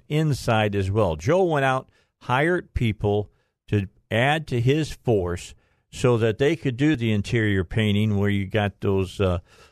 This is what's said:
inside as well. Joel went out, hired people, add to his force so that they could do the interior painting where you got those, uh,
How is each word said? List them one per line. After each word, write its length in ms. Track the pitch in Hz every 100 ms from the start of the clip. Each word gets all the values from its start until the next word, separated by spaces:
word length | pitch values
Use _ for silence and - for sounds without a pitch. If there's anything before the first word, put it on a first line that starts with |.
| -
inside 680 | 151 156 131 - 110 107 101
as 140 | 95
well. 260 | 107 95 80
Joel 340 | 92 180 180
went 160 | 147 135
out, 240 | 131 - _ _ _
hired 520 | - 127 160 180 -
people, 560 | - 113 101 104 104 101 _ _ _ - 104 95 _ _
add 340 | 110 135 160 151
to 140 | 123
his 300 | 120 151 147
force 640 | - - 104 87 87 - - _ _ _
so 260 | 85 123 117
that 200 | 113 101
they 180 | 139 165
could 220 | 139 117
do 180 | 151 135
the 160 | 117
interior 520 | 104 - 120 107 98
painting 540 | 87 113 107 101 107 101
where 120 | 101
you 160 | 101 95
got 320 | 107 101 -
those, 380 | 104 95 92 -
uh, 200 | 95 87 - - -